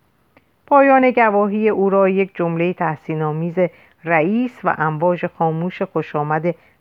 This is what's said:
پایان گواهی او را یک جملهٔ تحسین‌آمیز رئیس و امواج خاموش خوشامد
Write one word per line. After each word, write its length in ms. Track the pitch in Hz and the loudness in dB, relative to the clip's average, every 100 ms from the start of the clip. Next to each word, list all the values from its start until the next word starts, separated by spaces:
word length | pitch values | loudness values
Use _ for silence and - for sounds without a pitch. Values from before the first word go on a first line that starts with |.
| _ _ _ _ _ _ _ | _ _ _ _ _ _ _
پایان 440 | 285 277 269 254 | 4 6 6 4
گواهی 580 | 247 226 202 208 214 214 | 2 2 2 0 0 0
او 200 | 196 196 | 0 2
را 200 | 196 190 | 2 2
یک 220 | 190 190 - | 2 -2 -2
جملهٔ 380 | 170 165 170 | -4 0 -2
تحسین‌آمیز 840 | 180 165 156 - 156 156 151 170 170 180 - _ _ | -2 -4 -6 -6 -4 -4 -4 -6 -2 -4 -4 _ _
رئیس 560 | 160 165 156 220 247 - | -2 0 0 -2 -4 -4
و 120 | 180 - | -4 -2
امواج 500 | 156 156 175 175 175 | -2 0 -2 -2 -6
خاموش 540 | - 165 160 175 - | -4 -4 -2 -6 -6
خوشامد 760 | 190 165 151 151 147 156 170 165 _ _ | -6 -6 -6 -6 -2 -2 -2 -6 _ _